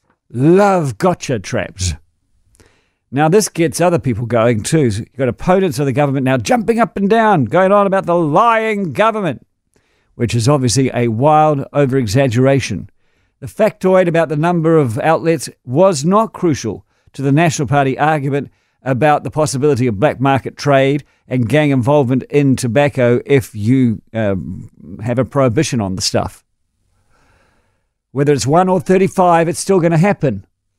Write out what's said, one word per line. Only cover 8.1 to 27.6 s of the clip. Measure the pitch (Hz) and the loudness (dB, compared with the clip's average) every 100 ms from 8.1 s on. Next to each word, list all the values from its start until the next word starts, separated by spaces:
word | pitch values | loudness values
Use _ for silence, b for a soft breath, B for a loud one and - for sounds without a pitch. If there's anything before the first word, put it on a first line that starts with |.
| 175 | 0
lying | 160 160 233 226 220 208 190 | 2 2 2 2 -2 -4 -4
government, | 120 220 214 185 113 - _ _ _ _ _ _ | 0 0 0 -4 -6 -12 _ _ _ _ _ _
which | - 120 120 | -6 -2 0
is | 113 | 2
obviously | 147 127 135 131 | 2 2 0 0
a | 120 120 | 0 -2
wild | 110 143 151 156 143 - | 0 2 4 2 0 -4
over-exaggeration. | 143 139 135 110 120 139 113 131 139 - 95 - _ _ _ _ _ | -2 0 0 0 0 2 2 2 2 -2 -8 -10 _ _ _ _ _
The | - | -14
factoid | - 208 - 185 185 180 | -2 -2 0 2 2 2
about | 165 156 | 0 -2
the | 151 | -2
number | 170 175 160 160 | 0 0 2 2
of | 131 110 | 2 0
outlets | 151 156 156 160 - - 123 | 0 0 0 -2 -4 -16 -6
was | 131 190 156 151 | 2 2 2 0
not | 202 226 | 0 0
crucial | - 180 135 113 90 - _ _ | -2 -2 -2 -4 -10 -14 _ _
to | - | -6
the | 135 | 0
National | 143 170 - 131 | 2 2 0 -2
Party | 143 135 131 | 0 0 0
argument | 147 156 135 143 - _ _ _ | -2 -2 -2 -4 -6 _ _ _
about | 127 131 151 147 | -6 0 2 0
the | - | -2
possibility | 151 151 135 147 127 127 | -4 -2 0 0 0 0
of | 98 | 0
black | 143 113 | -2 0
market | 135 135 - - | 0 -2 -4 -6
trade | 147 139 135 147 - _ _ | 0 2 2 -2 -6 _ _
and | 127 110 | -4 0
gang | 143 147 | 0 2
involvement | 135 120 147 123 131 - | 0 2 2 2 -2 -2
in | 147 143 123 | 0 2 0
tobacco | 127 117 143 - 120 120 - | 0 0 0 0 0 0 2
if | 139 - 110 | 0 0 -4
you, | 104 131 123 107 - | 0 2 0 -2 -8
um, | 110 107 95 67 90 - _ 73 95 | -4 -2 -4 -6 -12 -16 _ -20 -10
have | 104 120 | -4 -2
a | 117 | -2
prohibition | 139 131 110 151 120 | 0 0 0 -2 -2
on | 98 92 | -4 -4
the | |
stuff. | - 110 90 - _ _ _ _ _ _ _ _ _ _ _ _ | -4 -4 -4 -10 _ _ _ _ _ _ _ _ _ _ _ _